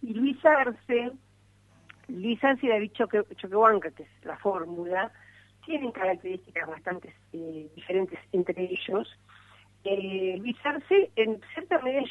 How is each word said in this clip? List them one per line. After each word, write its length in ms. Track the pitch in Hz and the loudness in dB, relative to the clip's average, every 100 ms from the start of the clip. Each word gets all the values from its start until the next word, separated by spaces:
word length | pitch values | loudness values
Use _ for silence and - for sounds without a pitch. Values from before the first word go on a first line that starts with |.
Y 120 | 240 | -8
Luis 320 | 220 269 - 320 | 0 0 4 6
Arce, 640 | 302 247 220 - 240 240 262 _ _ _ _ _ _ - - - | 6 4 -4 -2 -2 -2 -8 _ _ _ _ _ _ -20 -20 -14
Luis 340 | 180 208 226 | -6 -2 2
Arce 220 | 277 262 254 | 2 2 2
y 40 | |
David 220 | 214 208 | 2 0
Choque-, 440 | - 226 214 202 - | -2 0 0 0 -6
Choquehuanca, 540 | 190 202 220 208 160 | -2 6 6 6 2
que 120 | - | -8
es 60 | 156 _ | -18 _
la 140 | 156 151 | -12 -4
fórmula, 720 | 202 185 165 175 175 185 220 - - - - _ - | -2 -2 -4 -8 -2 -2 -2 -6 -20 -20 -20 _ -6
tienen 260 | 302 254 | -4 -4
características 760 | - 185 180 185 185 - 170 160 | -2 -2 -2 -4 -8 -8 -8 -8
bastante, 460 | 160 185 180 185 - _ | -8 -8 -8 -10 -20 _
eh, 380 | 165 165 160 156 | -12 -10 -10 -14
diferentes 460 | - - 185 185 165 - | -12 -2 0 -2 -6 -2
entre 300 | 190 180 180 | 0 0 -2
ellos. 440 | 185 185 - 196 - - _ - - - _ _ 196 | -4 -4 -4 -4 -4 -10 _ -20 -20 -20 _ _ -4
Eh, 500 | 196 190 190 190 185 | -4 -2 -2 -2 -2
Luis 180 | 233 247 285 | -6 -4 -4
Arce, 460 | 285 - 392 392 - | -4 4 4 4 2
en 240 | 220 220 - | 0 -2 -8
cierta 260 | - 359 349 | -12 -2 0
medida, 220 | 254 269 269 | 0 -2 -2